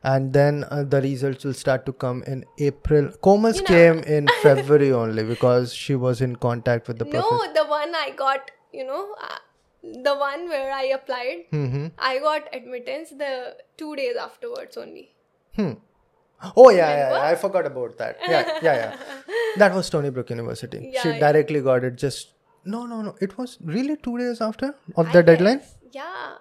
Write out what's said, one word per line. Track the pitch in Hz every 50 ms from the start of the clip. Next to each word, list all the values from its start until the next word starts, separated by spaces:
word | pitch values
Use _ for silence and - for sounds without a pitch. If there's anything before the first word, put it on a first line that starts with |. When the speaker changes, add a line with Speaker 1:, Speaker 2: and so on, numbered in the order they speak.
| - 135
Speaker 1:
and | 135 135 135 135 131
then, | 143 143 147 147 147 139 -
uh, | 143 147 143 135
the | 143 139 135
results | 139 139 123 135 139 131 - - 143
will | 127 -
start | - 143 131 127 -
to | 143 131 _ -
come | 127 123 127 - - 135
in | 131 - - _ - 147
April. | 143 139 - _ - 151 147 143 - - - - 190
Komal's | 196 208 220 226 226 370
Speaker 2:
You | 381
know | 370 185
Speaker 1:
came | 170 170 165 165 160 - - 151
in | 151 143 147 -
Speaker 2:
<laughs> | - -
Speaker 1:
February | 151 139 139 135 139 151 147 143 139 131 120
only | 113 113 107 110 110 110
because | 120 - - 123 123 123 123 120 - - -
she | - 139 127 123
was | 127 123 113 131
in | 123 120 - -
contact | 120 120 120 - 123 120 117 - -
with | 117 117
the | -
Speaker 2:
No, | 294 294
Speaker 1:
professor. | 320 370 440 480 480 415 339 302 311
Speaker 2:
the | 302 294
one | 302 302 294 330 339 320
I | 294 269 - -
got, | 269 269 277 269 269 - _ _ _ _ - 269
you | 262 262
know, | 269 330 392 403 427 - - -
uh, | - - _ _ _ _ _ _ _ _ - - - 247 254 285
the | 285 285 285
one | 277 277 320 349 349 311
where | 269 269 269 269 269
I | 269 262 269 262
applied, | 269 - 254 247 240 254 330 349 330 _ 156 151
Speaker 1:
Mm-hmm. | 143 127 127 139 147 165 - - - 262
Speaker 2:
I | 262 269 285
got | 302 302 311 302 - - 254
admittance | 233 247 254 247 240 254 262 302 330 311 294 269 294
the | 277 262 254 247 - - - - _ _ - 311
two | 302 302 277 269
days | 247 240 - -
afterwards | - - _ 247 233 240 - - - - - -
only. | 170 - - - _ _ _ _ _ _ _ _ _ -
Speaker 1:
Hmm. | - 208 151 110 - _ _ _ _ _ _ _ _ _ _ _ _ - 190 -
Oh, | 220 254 254
yeah, | 208
yeah, | 180 165 151 147 147 139
Speaker 2:
Remember? | 131 131
Speaker 1:
yeah, | 135 139 156
I | 170 165 -
forgot | 196 190 180 160
about | 143 123 127 123 113 -
that. | - 113 - - - -
Yeah, | 359 165 - - - - -
yeah, | - 160 143
yeah. | 120 113 107 - - - - 277 269 -
Speaker 2:
<laughs> | - 403 466 466 440 427
Speaker 1:
That | 285 208 190 180
was | 190 170
Stony | - - 156 143 143
Brook | 127 127 117 -
University. | 123 117 117 120 113 - - - - - - - -
Speaker 2:
Yeah, | -
Speaker 1:
She | - 160
Speaker 2:
yeah. | 147 143 147 147
Speaker 1:
directly | 147 156 147 147 151 147
got | 127 135 127 127 127
it | 127 123
just, | - - 135 - - - _ _ _ _ _ _ _ _
no, | 175 208 233 240
no, | 240 233 220
no. | 214 196 - -
It | 196 196 -
was | - 254 247 - _ -
really | 160 156 226 262 285 302 294 -
two | 254 233
days | 240 247 247 233 233
after | 226 220 220 - 262 277 285 _ _ - -
of | - 170
Speaker 2:
I | 165
Speaker 1:
the | 165 175 170
Speaker 2:
guess. |
Speaker 1:
deadline? | 165 165 160 180 208 254 277 - - - - _ 254
Speaker 2:
Yeah. | - 269 294 339 370 247 247 - - -